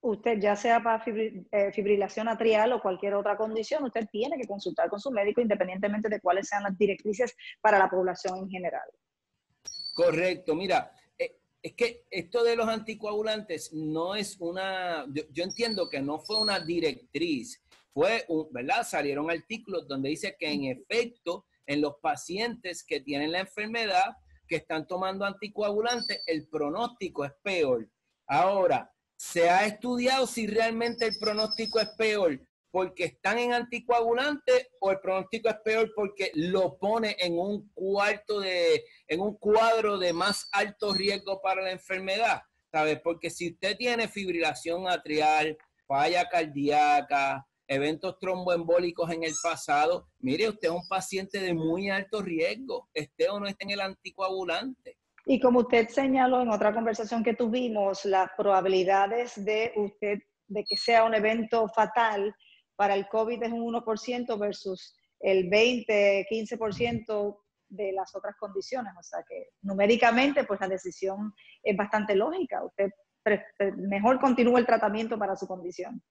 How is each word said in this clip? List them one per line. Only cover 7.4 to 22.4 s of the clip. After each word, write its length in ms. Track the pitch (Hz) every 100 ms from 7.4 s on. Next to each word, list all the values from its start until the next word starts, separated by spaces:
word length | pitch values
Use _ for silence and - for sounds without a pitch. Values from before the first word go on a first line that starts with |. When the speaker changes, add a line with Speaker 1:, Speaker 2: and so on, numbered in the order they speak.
| - -
Speaker 1:
para 180 | 214 208
la 100 | 190
población 500 | 185 185 170 196 185
en 100 | 190
general. 400 | 185 175 139 - _ _ _ _ _ _ _ - - -
Speaker 2:
Correcto. 640 | - 170 156 180 180 - 160
Mira, 340 | 190 160 120 _ _ _
eh, 220 | 508 _ _ _
es 120 | 165
que 320 | - 233 - _
esto 320 | 190 170 240
de 140 | 233 233
los 100 | 226
anticoagulantes 1040 | 226 220 214 214 208 214 214 208 156 -
no 440 | 156 156 156 170 208
es 240 | 202 -
una, 680 | 170 185 190 185 180 165 135
yo, 100 | 139 151
yo 140 | 135
entiendo 440 | 180 - 233 208 175
que 120 | 143
no 180 | 139 151
fue 220 | - 214
una 180 | 202 196
directriz, 1040 | 160 170 160 127 - 143 170 143 110 - _ _ _
fue 320 | - 170 226 -
un, 200 | 160 156
¿verdad? 340 | 123 131 208
Salieron 460 | 233 170 143 143 156
artículos 560 | 170 - 226 - 180 143
donde 220 | 139 135
dice 260 | 156 196 -
que 140 | 160
en 140 | 147
efecto, 800 | 135 127 - 220 240 - - 185 _ _ -
en 160 | 143
los 140 | 147 143
pacientes 800 | - 135 - 185